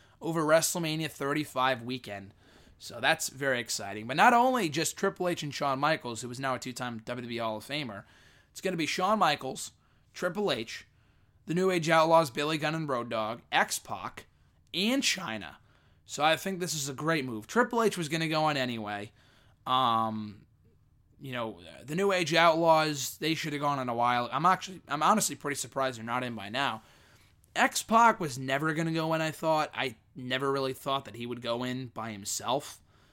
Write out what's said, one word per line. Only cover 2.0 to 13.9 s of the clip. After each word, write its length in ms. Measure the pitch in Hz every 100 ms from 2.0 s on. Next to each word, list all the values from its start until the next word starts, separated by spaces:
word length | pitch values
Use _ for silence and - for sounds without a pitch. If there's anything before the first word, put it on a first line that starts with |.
| - 101 98 - - - - -
So 240 | - 117
that's 260 | 131 160 -
very 320 | 135 139 123
exciting. 480 | 117 - 101 104 113
But 80 | 147
not 180 | 226
only 360 | 240 254 254 170
just 260 | 143 156 -
Triple 320 | 196 - 180
H 160 | 170
and 100 | 147
Shawn 260 | - 143 131
Michaels, 420 | 147 151 120 113
who 100 | 123
is 80 | 123
now 160 | 135 123
a 40 |
two-time 420 | 127 123 123 113
W 180 | 110 123
W 160 | 120 117
E 60 |
Hall 140 | 113 107
of 100 | -
Famer, 360 | 147 127 98 - - - - _
it's 100 | -
gonna 160 | 190 175
be 80 | 147
Shawn 340 | - 185 214
Michaels, 520 | 165 147 131 - - _ _ _ _
Triple 400 | - 180 180 196
H, 340 | 123 113 - - _ _ _ _ _ -
the 80 |
New 180 | 170 190
Age 180 | 180 156
Outlaws, 420 | 165 160 165 151
Billy 260 | 117 147 156
Gunn 160 | 151
and 140 | 160 151
Road 220 | 123 117
Dogg, 320 | 113 110 117 -
X-Pac, 760 | 151 208 - -